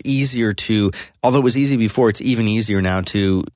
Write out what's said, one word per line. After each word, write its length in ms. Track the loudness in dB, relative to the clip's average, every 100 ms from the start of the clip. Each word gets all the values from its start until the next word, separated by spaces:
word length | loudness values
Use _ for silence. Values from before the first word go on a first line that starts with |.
| -4
easier 480 | -2 -2 0 -2
to, 380 | -2 -2 0 0 -2 -12 _
although 180 | 2 4
it 40 |
was 140 | 2 2
easy 180 | 0 0
before, 320 | 0 2 2
it's 140 | 2
even 260 | -2 0 0
easier 340 | 0 0 0
now 200 | 0 -2
to 420 | -2 -2 0 0 -4